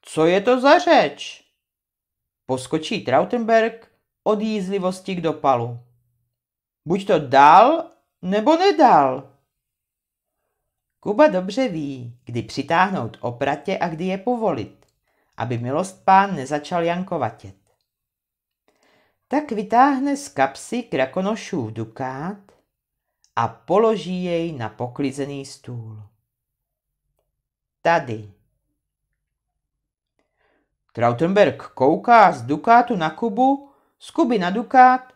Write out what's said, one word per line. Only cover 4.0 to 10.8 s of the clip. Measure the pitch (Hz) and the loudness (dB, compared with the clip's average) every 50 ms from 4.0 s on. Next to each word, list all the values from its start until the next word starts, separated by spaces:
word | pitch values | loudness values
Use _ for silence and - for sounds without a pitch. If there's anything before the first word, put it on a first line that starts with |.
| _ _ _ _ _ | _ _ _ _ _
od | 202 214 202 | -2 -2 0
jízlivosti | 214 220 214 214 190 180 196 196 175 185 185 190 - - 190 | -2 -4 -4 -4 -4 -4 -4 -2 -2 -4 -6 -6 -10 -8 -8
k | 175 | -4
dopalu. | 165 160 147 151 - 143 131 120 117 120 120 120 _ _ _ _ _ _ _ _ _ _ _ _ _ _ _ _ _ _ _ _ _ | -4 -4 -4 0 0 2 2 2 0 -6 -8 -14 _ _ _ _ _ _ _ _ _ _ _ _ _ _ _ _ _ _ _ _ _
Buď | 151 175 202 196 | -4 -4 -4 -2
to | - 202 156 | 0 -2 -2
dal, | 151 127 127 135 143 147 160 185 220 262 320 330 330 - _ _ _ _ _ _ | 0 2 4 6 8 10 10 8 8 6 4 0 -4 -10 _ _ _ _ _ _
nebo | - 180 196 208 220 269 320 | -6 -2 -2 0 2 2 2
nedal. | 330 370 403 320 302 302 233 190 156 139 131 131 139 135 - _ _ _ _ _ _ _ _ _ _ _ _ _ _ _ _ _ _ _ _ _ _ _ _ _ _ _ _ _ _ | 4 4 2 4 4 4 6 6 6 4 2 0 -4 -10 -16 _ _ _ _ _ _ _ _ _ _ _ _ _ _ _ _ _ _ _ _ _ _ _ _ _ _ _ _ _ _